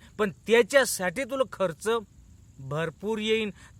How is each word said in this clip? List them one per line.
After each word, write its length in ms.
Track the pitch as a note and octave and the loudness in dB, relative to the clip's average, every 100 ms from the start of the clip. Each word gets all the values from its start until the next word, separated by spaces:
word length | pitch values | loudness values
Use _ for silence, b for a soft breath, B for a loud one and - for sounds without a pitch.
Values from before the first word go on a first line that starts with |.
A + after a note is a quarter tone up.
| B - | B -4
पण 120 | G#3 | -4
त्याच्यासाठी 920 | D#3 - A3+ A#3+ C#4 G3+ - F#3 E3+ | -4 2 4 6 4 2 0 -4 -4
तुला 200 | C4+ C4+ B3+ | -4 -2 -4
खर्च 360 | - F#3+ D3+ G3+ A#3 G3+ - - - - - | -2 -4 -2 -2 -2 -4 -18 -20 -20 -20 -16
भरपूर 600 | C3+ D3 D#3+ - G3 A3 | -8 -4 -4 -6 -6 -4
येईन. 320 | G#3+ A3 G#3+ - B - | 0 0 0 -8 B -8